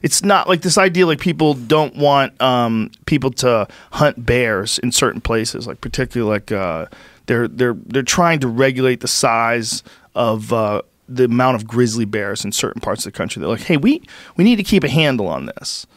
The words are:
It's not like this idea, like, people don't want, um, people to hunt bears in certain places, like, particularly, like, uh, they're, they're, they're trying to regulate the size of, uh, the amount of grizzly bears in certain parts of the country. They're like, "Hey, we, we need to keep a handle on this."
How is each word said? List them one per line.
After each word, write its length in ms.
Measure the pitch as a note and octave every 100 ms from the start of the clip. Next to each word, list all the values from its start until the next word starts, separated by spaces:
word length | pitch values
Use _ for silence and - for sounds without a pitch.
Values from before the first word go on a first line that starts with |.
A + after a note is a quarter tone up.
It's 200 | - -
not 240 | G3+ G3 -
like 120 | F3+
this 180 | F3+ D#3+
idea, 280 | F#3+ F3 F3+
like, 120 | D3+
people 360 | F#3 D#3+ D#3
don't 420 | C3+ A#2 D3+ D3+ -
want, 440 | C#3+ C#3 C3 _
um, 500 | C3 B2 A#2 A2+ A2 _ -
people 240 | D3+ C3+
to 340 | A#2+ B2+ A#2 G2+ - -
hunt 320 | - D3+ -
bears 540 | A#2+ B2 A#2+ G2+ G#2 -
in 140 | B2
certain 280 | - B2+ -
places, 460 | - A2+ A2 - A#2
like, 140 | -
particularly, 500 | - - B2+ B2 A2
like, 220 | G#2 -
uh, 340 | G#2 F#2 D#2+ D#2+ - - _ -
they're, 220 | A#2+ A#2+
they're, 280 | - B2 G2+ -
they're 160 | C3
trying 380 | B2+ - E3+ D#3+
to 80 | C3
regulate 520 | A#2 C3+ B2+ C3 B2
the 80 | A#2+
size 760 | - C3 A2+ A#2 A#2+ A2 - - - _
of, 380 | - A#2 A2 A2
uh, 300 | A#2 G#2+ G#2 - _ _
the 160 | B2+
amount 320 | B2+ A#2 B2+ B2
of 100 | A2
grizzly 380 | A2+ B2 A2
bears 400 | G#2+ G#2+ G2+ G2
in 80 | G2
certain 280 | - - -
parts 240 | - G2
of 80 | -
the 40 | -
country. 240 | E2+ -
They're 80 | D#2+
like, 120 | A2+
"Hey, 160 | - D#3
we, 240 | E3+ D#4 - - - -
we 80 |
need 120 | G3 A#3
to 60 |
keep 220 | F#3+ G3+
a 40 | D3
handle 380 | C#3 D#3 B2+ G2
on 180 | C#2 C2+
this." 400 | - - - -